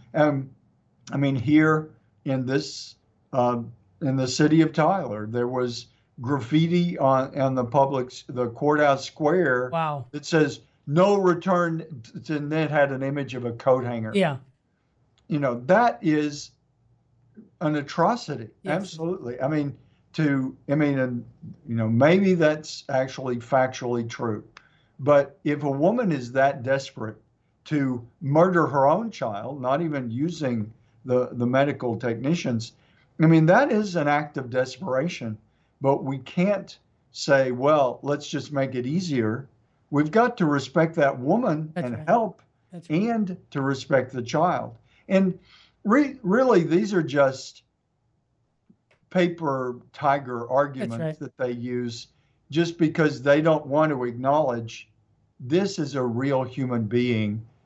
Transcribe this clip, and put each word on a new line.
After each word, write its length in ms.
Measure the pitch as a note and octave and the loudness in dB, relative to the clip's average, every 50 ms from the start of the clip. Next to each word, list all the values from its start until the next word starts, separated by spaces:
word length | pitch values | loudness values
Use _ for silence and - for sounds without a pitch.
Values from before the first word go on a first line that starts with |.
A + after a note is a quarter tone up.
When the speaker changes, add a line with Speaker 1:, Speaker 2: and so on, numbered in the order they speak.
| - _ - | -20 _ 0
Speaker 1:
And 360 | D#3+ D3+ D3+ C#3+ C3+ C3+ C3+ - _ _ _ _ _ _ _ _ _ _ - - | 2 2 2 2 -2 -6 -8 -14 _ _ _ _ _ _ _ _ _ _ -8 -2
I 40 | |
mean, 200 | C#3 C#3 C#3 C3+ | 0 0 0 0
here 540 | C3 A2 - D3+ D#3 D#3 D#3 D#3 D#3 D#3 D#3 - _ _ _ _ _ _ | 0 0 4 4 6 6 6 2 2 -2 -6 -16 _ _ _ _ _ _
in 220 | C#3+ C3+ C3 B2+ | -4 -4 -2 -2
this, 480 | B2 C3+ C#3 - - - - - - - _ _ _ _ _ _ _ - | -2 -2 -2 -2 -4 -12 -14 -16 -18 -20 _ _ _ _ _ _ _ -2
uh, 280 | C3 B2 B2 B2 A#2+ A#2 A2+ - _ _ _ _ _ - | 0 2 2 0 -2 -6 -10 -14 _ _ _ _ _ -4
in 140 | C3 C3 | -2 -2
the 120 | C3+ B2+ B2 | 0 -2 -2
city 340 | - - D#3 D3+ D3+ D#3+ D#3+ | 0 2 2 4 6 4 4
of 100 | D#3 D#3 | 2 2
Tyler, 540 | - D#3 D#3+ F#3+ G3 D#3+ A#2+ G#2 G#2+ G#2+ | 0 0 2 0 -2 -4 -6 -8 -8 -8
there 220 | G#2+ A2+ B2 A#2+ B2 | -6 -4 -2 -2 -2
was 380 | B2+ B2+ B2 A#2+ A#2 - - _ _ _ _ _ _ - | -2 -2 -4 -4 -6 -10 -14 _ _ _ _ _ _ -12
graffiti 800 | B2 A#2+ C#3+ C#3 A#2 - D#3 D#3 D#3+ E3+ F3 F3 F3 F3 F3 - | -6 -4 -4 -4 -4 0 2 2 2 4 2 0 0 0 -2 0
on, 400 | C#3+ C3+ C3+ C3 C3 - - C#3+ | 2 4 4 4 0 -2 -2 -2
on 160 | C3+ C3+ C3+ | 0 0 0
the 100 | C3 A#2+ | 0 -2
public, 480 | A2+ A#2 D3 C3+ C#3 C#3+ C3 B2+ B2+ - - - - | 0 4 2 2 4 2 -2 -4 -6 -8 -18 -18 -12
the 200 | C3 B2 B2 A#2 | -6 -4 -4 -4
courthouse 560 | A2+ A2+ D3+ D3 D3+ D3+ D3 C#3+ C#3 C3+ - | -4 -2 0 2 2 4 4 4 2 2 -2
square 680 | - - - D#3 D3 D#3+ F#3 F3 C#3 B2+ B2 B2+ B2 B2 | -12 -10 -2 0 0 2 2 2 2 2 0 -2 -2 -4
Speaker 2:
Wow. 340 | E3 D#3+ D3+ D3 C#3+ A#2+ - | -4 -4 -4 -6 -8 -10 -10
Speaker 1:
that 140 | - D3 C#3+ | -12 -12 -8
says, 360 | - F3 D#3+ D3+ C#3 - - _ _ _ _ _ | 0 2 2 2 2 0 -8 _ _ _ _ _
"No 300 | - C#3+ E3 F#3 G3+ G3+ | -2 2 4 4 4 4
return," 680 | G3 F#3+ F3+ F3 E3+ - F#3+ F#3 F3 F3 E3+ E3 E3 E3 - D#3+ A#2+ A2 - - G3 A2 | 4 4 2 2 2 0 0 2 2 2 0 -2 -6 -8 -10 -14 -18 -18 -16 -16 -16 -8
t-, 100 | - D#3 | -6 -6
and 180 | D3 D3 C#3+ D#3 | -6 -4 -4 -2
it 180 | D#3+ D#3+ D3 | -2 -2 0
had 200 | D3 D3+ C#3+ C#3 | 2 2 2 2
an 120 | C3+ B2+ C3+ | 2 -4 -4
image 320 | C3+ C#3+ D3 C#3 A#2 B2 | -4 -4 -4 -6 -6 -8
of 100 | B2+ A#2 | -8 -6
a 80 | A#2+ A2+ | -6 -8
coat 320 | A2+ - C#3 C3 C3 A#2+ | -2 2 4 4 4 2
hanger. 280 | A#2+ B2 A#2 A2 A2 A#2 | -2 -4 -4 -6 -2 0
Speaker 2:
Yeah. 240 | G3 F#3 D#3+ C#3 B2 - _ _ _ _ _ _ _ _ _ _ _ _ _ _ _ _ _ | 0 0 0 -2 -6 -12 _ _ _ _ _ _ _ _ _ _ _ _ _ _ _ _ _
Speaker 1:
You 100 | E3+ D3 | -4 0
know, 220 | C#3+ C3 A#2+ A#2+ B2 | 0 0 -2 -2 2
that 320 | C3 F3+ G#3 A#3+ A#3 A3+ - - | 4 4 4 4 4 0 0 0
is 500 | E3 D3+ D3+ D3+ D3 C#3+ C#3+ - - _ _ _ _ _ _ _ _ _ _ _ _ _ _ _ _ _ - - _ _ _ | 0 2 2 0 -2 -4 -8 -16 -18 _ _ _ _ _ _ _ _ _ _ _ _ _ _ _ _ _ -20 -20 _ _ _
an 160 | - D3+ D3+ | -4 -2 -2
atrocity. 720 | D3 C3+ - - - E3+ F#3 A#3 A#3 - - D3 A2+ A2+ A2 _ _ _ | -2 -4 -6 0 2 2 2 2 0 -4 -10 -10 -10 -10 -14 _ _ _
Speaker 2:
Yes. 140 | - D3 | -4 -4
Speaker 1:
Absolutely. 640 | F3+ G3+ F#3 - D#3 D#3+ E3+ F#3 F#3 C3+ A#2+ B2 B2+ | -4 -4 -8 -10 -8 -6 -6 -6 -6 -8 -10 -8 -4
I 60 | B2+ | -4
mean, 300 | C#3 D#3 D3+ D3 C#3+ C3 - _ _ _ _ _ _ _ | -2 0 -2 -2 -4 -6 -12 _ _ _ _ _ _ _
to, 420 | - D#3 D3 C#3 C#3 C3 C3 - - _ - | -2 0 2 2 0 -2 -4 -6 -10 _ -2
I 60 | C#3 | 0
mean, 240 | D3+ D3+ C#3+ C#3 C3+ | 2 2 2 2 0
and, 260 | C3 B2+ B2 A#2+ A#2 - - _ - - - - _ - | 0 -2 -4 -6 -10 -12 -20 _ -20 -20 -20 -18 _ -6
you 80 | A#2 | -4
know, 120 | A2+ A2+ A2+ | -2 0 2
maybe 460 | A2+ A#2 C3 D3+ F3 G3 G3+ F#3+ F#3 | 4 4 6 6 6 4 4 2 2
that's 500 | E3+ D#3+ D3+ D#3 D#3 D#3 - - - - - | 4 4 2 2 0 -6 -12 -16 -16 -10 -4
actually 480 | C#3 C3 C3 C3+ C3+ - C3 C3 B2 | -2 -2 -2 -2 -6 -8 -6 -6 -6
factually 720 | A#2+ A#2 - C#3 C3+ C3 C3 B2+ - - A#2+ A#2+ A#2+ A2+ A2+ | -6 -4 0 2 2 2 0 -2 -6 -6 -4 -4 -4 -4 -6
true. 340 | - - A#2+ A2+ G#2+ G2+ - - _ - _ _ _ _ _ _ _ _ | -8 -6 -4 -4 -4 -6 -8 -14 _ -20 _ _ _ _ _ _ _ _
But 400 | C3+ C#3+ D3 C#3+ C#3 C#3 - _ _ | 2 4 4 4 4 2 -6 _ _
if 180 | D#3 D3 C#3+ C#3+ | -4 -2 -2 -2
a 80 | D3 | -4
woman 400 | C3+ C#3 D3 F#3 A3 B3 A#3+ F#3+ | -2 2 2 2 2 2 0 0
is 220 | D#3 C3+ A#2+ A#2+ B2 | -2 -2 -4 -4 0
that 300 | C3 C3+ C#3 C#3 C3+ A#2 | 2 2 2 2 -2 -2
desperate 520 | C3 C3+ C3+ C3+ - - - A2 A2 A2 - _ _ _ _ _ _ _ _ _ | -2 -2 -2 -2 -8 -12 -10 -10 -10 -10 -14 _ _ _ _ _ _ _ _ _
to 380 | - D#3 D3 C#3 C3+ B2+ B2 A2+ - _ _ | -4 -2 -2 0 0 -2 -6 -8 -14 _ _
murder 460 | - C3+ C#3 D#3 F3 F#3+ F3+ E3+ D#3 | -4 0 4 4 4 6 6 2 2
her 220 | C3 A#2+ C#3 C3+ C#3 | 2 2 4 4 4
own 220 | D#3 F#3+ A#3 A3+ | 4 2 0 -6
child, 500 | - - C#3 A#2 G#2 G2+ A2 B2 C#3+ D3 | -8 -6 -6 -6 -6 -8 -8 -10 -10 -6
not 220 | B2 B2+ C3+ D3 E3+ | -2 -2 -2 0 0
even 280 | D#3+ D3 C#3 B2+ A#2+ | -2 -4 -4 -6 -6
using 600 | A2+ B2 D3 F3 F3 E3 D3+ B2+ A#2+ A2+ G#2 G#2+ - _ _ _ _ _ _ | -4 -4 -4 -4 -4 -4 -4 -4 -4 -4 -6 -8 -10 _ _ _ _ _ _
the, 240 | B2+ B2+ B2+ B2 - - | 0 0 0 0 -2 -2
the 140 | B2 A#2+ | -2 -2
medical 500 | A#2+ B2 C3+ C#3 D3 C3+ C#3 - B2 A2+ | 0 2 2 2 2 0 -4 -4 -4 -4
technicians, 760 | A2 C3 B2 A#2 A2+ B2 C#3 E3+ E3+ - C#3+ A#2+ A2+ A2+ - - _ _ _ _ _ _ _ _ _ D#3 | -2 -4 -4 -4 -4 -2 -2 -2 -2 -2 -4 -4 -4 -6 -8 -16 _ _ _ _ _ _ _ _ _ 4
I 40 | |
mean, 200 | D#3 E3 D#3+ D#3+ | 6 6 8 8
that 240 | D#3+ F#3 A3+ C#4+ D4 | 8 6 6 6 4
is 240 | B3+ G#3 G#3+ G3+ F3 | 2 0 0 0 -2
an 140 | F3 D3 C#3+ | -2 0 2
act 280 | D3 D3 D3+ D3+ - | 2 0 0 -2 -8
of 140 | D3 C3 A#2+ | -8 -8 -4
desperation. 880 | A#2+ B2+ C3 B2+ - - - C3 B2+ C3 C#3+ F3 F3 - B2 A2+ A2 G#2+ _ _ _ _ _ _ _ _ | -2 -2 -2 -2 -6 -10 -6 -4 -2 -2 -2 -4 -6 -6 -8 -8 -10 -10 _ _ _ _ _ _ _ _
But 220 | C3+ C3+ C#3 F3+ - | 0 0 0 0 0
we 160 | C3 C#3 C3+ | -6 -8 -8
can't 580 | - - - - F3 G3+ G#3 F#3+ F#3 - - - _ _ _ _ _ _ _ | -10 -8 -2 0 2 2 0 -2 -4 -12 -20 -20 _ _ _ _ _ _ _
say, 400 | - - - C#3 C3+ C3+ B2+ B2 | -10 0 4 4 4 4 2 0
"Well, 480 | B2 C3 C#3+ D#3 D3+ C#3 B2 - - - | 0 2 4 4 4 4 2 0 -4 -4
let's 260 | C3+ C#3+ D3 D3 - | -4 -4 -4 -4 -6
just 220 | - D3 B2 - | -8 -8 -6 -4
make 240 | D3 C#3 C3+ C3 A#2 | -4 -2 -2 -2 -4
it 100 | B2+ A#2+ | -6 -4
easier." 640 | B2+ D3 F3+ F#3 F3 C#3+ B2 A2+ G#2+ A2 B2+ C#3 - _ _ _ _ _ _ _ _ | -2 -2 -4 -2 -2 0 0 0 0 -2 -4 -8 -14 _ _ _ _ _ _ _ _
We've 200 | D3 C#3+ D3+ D#3 | 0 0 0 2
got 260 | D#3 A3 A#3 B3 A#3+ - | 4 4 4 4 2 0
to 80 | F#3 | 0
respect 500 | D3+ C#3+ C#3 - - - E3 D#3+ D#3+ D#3+ | 2 2 0 -2 0 0 2 2 2 2
that 240 | E3+ D3 C3+ - C3 | 2 2 2 2 0
woman 500 | B2 C#3 F3+ A#3 B3+ A3 D#3+ D3+ D#3 D#3 - | -2 0 0 0 0 -2 -2 -2 -4 -8 -8
Speaker 2:
That's 140 | F3+ D3 | -8 -6
Speaker 1:
and 120 | B2 A#2+ A2 | -6 -8 -8
Speaker 2:
right. 100 | - D3+ | -2 0
Speaker 1:
help 340 | F#3+ A#3+ A3+ G3+ - _ _ _ _ _ _ _ - | 2 2 2 -2 -6 _ _ _ _ _ _ _ -20
Speaker 2:
That's 180 | F3 D#3+ - | -20 -8 -4
right. 100 | D3+ E3 | -2 -2
Speaker 1:
and 360 | G3+ A#3 A#3 A3+ G#3 F3+ F#3 F3 - _ - | 0 0 0 -2 -2 -4 -6 -12 -16 _ -6
to 80 | C#3+ | -4
respect 520 | C3+ C3+ C#3 B2+ - - C#3 C3 A#2+ - - | -2 -2 -2 -4 -2 0 2 2 2 0 -6
the 100 | B2+ A#2 | -8 -8
child. 540 | A2+ - D3+ D#3+ F3+ D#3+ B2+ A#2 A#2 A#2 - _ _ _ _ _ - | -2 0 0 2 2 0 -2 -6 -8 -14 -18 _ _ _ _ _ 0
And 300 | G3 F#3+ G3 F#3 - - _ _ _ - _ _ _ _ _ | 2 4 4 2 0 -4 _ _ _ -20 _ _ _ _ _
re-, 320 | G3 G#3+ C#4 D4 C4+ - - - | 2 4 4 4 2 -2 -6 -2
really, 400 | F3 F#3+ A#3+ C4 B3+ A3 F3+ E3 | 0 2 2 4 6 4 4 4
these 280 | C#3+ D#3+ F3 A3 G3+ G#3 | 4 2 2 2 2 0
are 100 | F#3 D#3+ | 0 -2
just 600 | C3+ C3 C#3+ C#3 C3+ C3 - - - - - _ _ _ _ _ _ _ _ _ _ _ _ _ _ _ _ _ _ _ _ _ _ _ _ _ _ _ _ _ _ | 0 2 2 2 2 2 -4 -12 -18 -20 -20 _ _ _ _ _ _ _ _ _ _ _ _ _ _ _ _ _ _ _ _ _ _ _ _ _ _ _ _ _ _
paper 640 | - F#3 F3 F3 E3+ E3+ E3 D3 C3+ C3 B2+ B2+ B2 B2 - _ _ | 0 0 0 0 0 -2 -4 -4 -2 -2 -4 -6 -8 -10 -14 _ _
tiger 580 | - D3+ D3 C#3 C#3+ C3+ B2 B2 A#2 A#2+ A#2+ | -4 0 0 0 0 -2 -6 -8 -8 -6 -2
arguments 460 | B2+ C3+ C#3+ C#3 C3+ C3 - A#2+ A2+ | 0 0 0 0 -2 -8 -8 -6 -6
Speaker 2:
That's 240 | A#2 D#3+ D#3 D#3 - | -6 -6 -6 -8 -8
right. 100 | D3+ B2 - | -12 -16 -8
Speaker 1:
that 0 | |
they 160 | _ C3 B2 B2 | _ -6 -6 -6
use 560 | A#2+ A#2 B2 B2 B2 B2 A#2+ A2+ A2+ - - _ _ _ _ _ _ _ _ | -6 -8 -6 -6 -4 -4 -6 -8 -10 -16 -20 _ _ _ _ _ _ _ _
just 260 | C#3 D#3 E3+ E3 E3+ | -2 0 0 0 0
because 460 | - F3 D3+ E3 - D#3+ D3+ C#3 B2 B2 | 0 -2 0 2 2 0 0 0 -2 2
they 180 | C#3+ C#3+ D3+ | 2 4 4
don't 260 | D#3 E3 D#3+ D3+ - | 4 2 2 0 0
want 240 | C3+ C3+ D3+ D#3 D#3 | -2 0 0 2 2
to 140 | D3 C3 B2 | 0 -2 -4
acknowledge 840 | A#2+ A#2 A#2 B2+ C3+ C#3+ D3+ D#3 C3+ A#2+ A#2 A2+ A2+ - - - _ _ _ _ _ _ _ _ _ _ _ | -6 -6 -4 -2 0 2 2 2 0 -2 -4 -6 -10 -14 -16 -20 _ _ _ _ _ _ _ _ _ _ _
this 400 | C3+ A#2+ D3+ F#3 G3+ F#3+ - - | -6 0 0 0 0 0 -2 -4
is 160 | D#3 C3+ C3 | -6 -4 -2
a 80 | C#3 B2+ | -4 -2
real 400 | B2 A2+ A#2+ C3 C#3 C#3 C3 C3 | -2 -2 -2 -2 0 0 0 -2
human 440 | A2+ - - C3+ B2 B2 A#2 A2+ | -4 -4 -6 -4 -2 -2 -2 -2
being 600 | G2+ A#2+ B2 B2 B2 A#2 A2 A2 G#2 G#2 G#2+ A2+ - _ _ _ | 0 0 0 2 2 0 0 0 -2 -4 -6 -8 -14 _ _ _